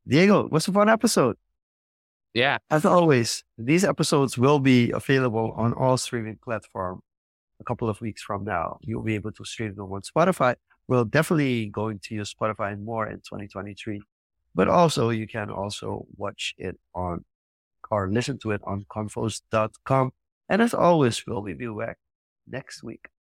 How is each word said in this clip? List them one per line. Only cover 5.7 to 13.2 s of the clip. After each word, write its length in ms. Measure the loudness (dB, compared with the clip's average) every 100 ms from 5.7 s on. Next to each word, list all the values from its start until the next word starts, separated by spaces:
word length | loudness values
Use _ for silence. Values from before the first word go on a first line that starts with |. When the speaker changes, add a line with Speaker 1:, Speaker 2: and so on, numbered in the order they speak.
Speaker 1:
all 240 | 0 2 0
streaming 420 | -2 -6 -8 -10
platforms 600 | -8 -10 -8 -8 -8 -8 -16 _ _ _ _ -14
a 40 |
couple 240 | -8 -4 -4
of 120 | -4
weeks 220 | -8 -10
from 220 | -10 -8
now. 340 | -4 -4 -4 -8
You'll 200 | -8 -6
be 140 | -4 -4
able 160 | -6
to 120 | -12
stream 300 | -12 -8 -8
them 180 | -8 -10
on 100 | -10
Spotify. 520 | -4 0 2 2 0 0 _ _ 0
We're 180 | 0
definitely 640 | 2 2 2 2 0 -2 -4
going 320 | -6 -6 -6
to 100 | -8
use 180 | -8 -8
Spotify 480 | -4 -4 -4 -6 -6
more 280 | -8 -6 -6
in 120 | -8